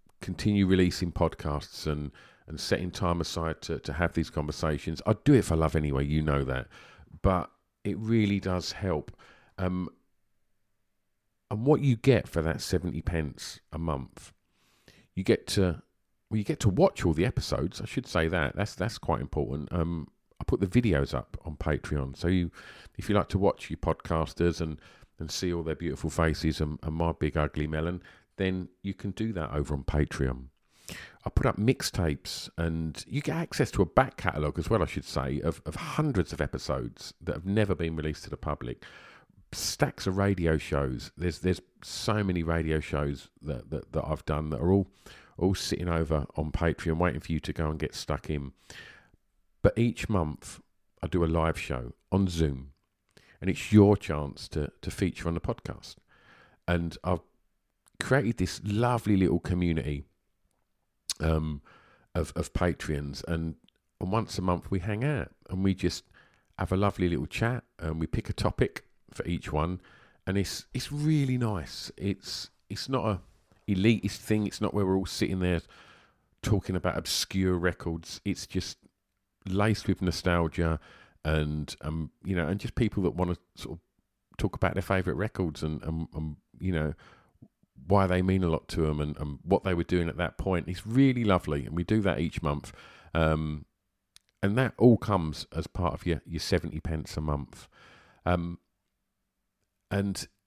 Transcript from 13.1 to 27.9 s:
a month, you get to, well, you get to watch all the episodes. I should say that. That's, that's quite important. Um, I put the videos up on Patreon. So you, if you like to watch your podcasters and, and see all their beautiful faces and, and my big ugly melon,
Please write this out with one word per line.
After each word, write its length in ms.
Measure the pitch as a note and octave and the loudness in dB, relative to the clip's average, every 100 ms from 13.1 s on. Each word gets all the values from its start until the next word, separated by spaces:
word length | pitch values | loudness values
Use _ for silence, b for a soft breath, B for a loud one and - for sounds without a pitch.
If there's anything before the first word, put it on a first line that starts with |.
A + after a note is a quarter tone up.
| E2 D2 - - - _ | -2 -2 -6 -14 -16 _
a 60 | D#2+ | -6
month, 560 | E2 C#2+ C2 - - _ _ b b b b b b | -4 -4 -6 -16 -20 _ _ b b b b b b
you 100 | - | -4
get 220 | F#2+ - - | 2 2 2
to, 340 | - F#2 E2 - _ _ _ _ | 2 2 2 -8 _ _ _ _
well, 100 | A2 | -2
you 40 | |
get 160 | G#2 D3+ | -2 2
to 80 | G#2+ | 2
watch 360 | F#2 F#3+ - F2 | 6 4 4 0
all 80 | |
the 120 | D#2 F2 | 2 2
episodes. 540 | - - B1+ D#2+ - | 0 -2 -2 -2 -6
I 60 | - | -8
should 220 | - - | -6 -2
say 200 | F2 D#2+ | 0 2
that. 280 | F2 C#2+ - | 2 0 0
That's, 180 | G#2 | -4
that's 240 | - F#2+ - | -2 -4 -4
quite 240 | - C2 | -2 -2
important. 500 | C#2 D2+ C2 C#2+ D2 | -2 -4 -4 -4 -4
Um, 360 | F2 E2 E2+ C#2+ _ _ _ | -2 0 -2 -8 _ _ _
I 20 | |
put 160 | - B2+ | -2 0
the 80 | F#2 | 4
videos 460 | B2 A#2+ D2+ C#2 | 4 4 2 2
up 240 | B1+ - - - | -2 -6 -10 -10
on 100 | D2 | -4
Patreon. 640 | D2+ D2 - D2 C2+ C2 | -2 -2 -2 -4 -4 -2
So 100 | F2 | 2
you, 240 | F#2 F2 B B B B - | 2 0 B B B B -10
if 100 | - | 0
you 80 | G2+ | 2
like 140 | - | 2
to 80 | F#2+ | 2
watch 320 | F#2+ - - | 2 0 -6
your 80 | D#2 | -4
podcasters 800 | E2 D#2+ - E2 D#2 - F2 D#2+ | -2 -2 0 0 0 2 2 2
and, 220 | D#2+ D2+ B B B _ | -4 -6 B B B _
and 100 | D#2 | -8
see 240 | - F#2 | -4 -2
all 80 | F2 | -2
their 140 | D#2+ D#2 | -2 -4
beautiful 340 | E2+ - D#2+ | -4 -2 -2
faces 500 | D#2+ E2 D#2 D#2+ D2+ | 2 2 4 0 0
and, 200 | D#2 D2+ | -2 -2
and 140 | D#2+ D#2+ | -6 0
my 160 | E2 | 0
big 260 | D#2+ D#2 D#2+ | 0 -2 0
ugly 300 | D2 - D2+ | 0 -2 -4
melon, 340 | D#2 E2 | -2 -2